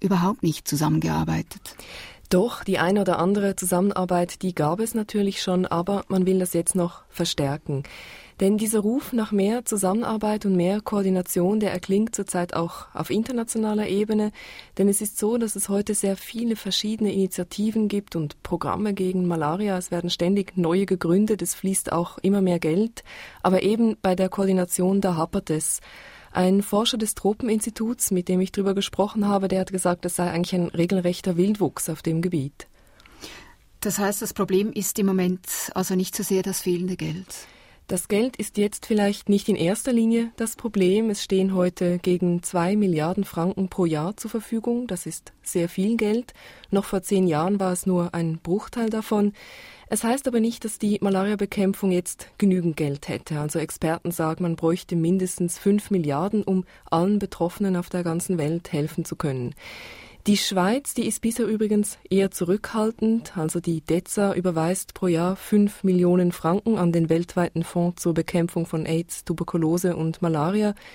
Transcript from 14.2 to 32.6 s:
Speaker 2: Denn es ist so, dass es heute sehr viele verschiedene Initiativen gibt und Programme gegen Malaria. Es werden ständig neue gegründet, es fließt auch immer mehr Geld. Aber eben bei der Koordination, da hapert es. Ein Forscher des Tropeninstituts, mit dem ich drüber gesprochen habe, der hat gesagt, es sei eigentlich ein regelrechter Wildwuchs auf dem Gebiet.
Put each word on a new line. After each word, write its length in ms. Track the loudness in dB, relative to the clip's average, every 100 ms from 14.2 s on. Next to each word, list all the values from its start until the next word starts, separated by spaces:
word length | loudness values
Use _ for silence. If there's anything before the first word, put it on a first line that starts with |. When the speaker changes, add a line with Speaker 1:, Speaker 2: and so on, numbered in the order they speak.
| 0 -4 -18 -18 -18 2
Speaker 2:
Denn 100 | 2
es 140 | 2
ist 160 | -2 -2
so, 180 | 0 0
dass 200 | -2 -4
es 120 | -2
heute 240 | -2 0
sehr 240 | 0 0 -2
viele 400 | -6 -4 -2 -2
verschiedene 560 | -2 -4 -2 0 0
Initiativen 760 | 2 0 0 -8 -2 0 2 0
gibt 280 | 0 -4 -4
und 260 | -4 -6
Programme 520 | -6 -4 -2 -2 -2
gegen 320 | 0 0 2 2
Malaria. 500 | 2 0 0 0 -2
Es 140 | -2
werden 180 | -4 -2
ständig 480 | 0 2 2 0 0
neue 300 | 2 2 2
gegründet, 560 | 0 4 4 4 0
es 120 | -2
fließt 380 | -4 -2 -2 -2
auch 240 | -2 -2 -2
immer 240 | 2 4
mehr 200 | 4 2
Geld. 440 | 2 2 0 -2 -18 -18 -18 -2
Aber 200 | 2 4
eben 360 | 4 4 2 2
bei 140 | 0
der 160 | 2 2
Koordination, 720 | 2 2 2 2 0 2 4
da 140 | 2 0
hapert 340 | 0 -2 -2
es. 300 | -2 0 -4 -8 -20 -20 -20 -8
Ein 280 | 0 4 4
Forscher 340 | 2 0 0 -2
des 180 | -4
Tropeninstituts, 960 | -2 -2 0 0 0 -2 -4 -4 -2 0
mit 160 | 0 0
dem 140 | 0
ich 120 | 0
drüber 200 | 0 0
gesprochen 560 | 0 -2 0 0 2 2
habe, 200 | 2 2
der 120 | 0
hat 100 | -2
gesagt, 360 | -2 0 0 -2
es 100 | -2
sei 140 | 0
eigentlich 240 | 0 0
ein 140 | 0 -2
regelrechter 680 | 0 2 2 0 -2 -2 2
Wildwuchs 540 | 2 2 0 -2 -6
auf 100 | -4
dem 220 | -2 0
Gebiet. 460 | 0 -2 -4 -8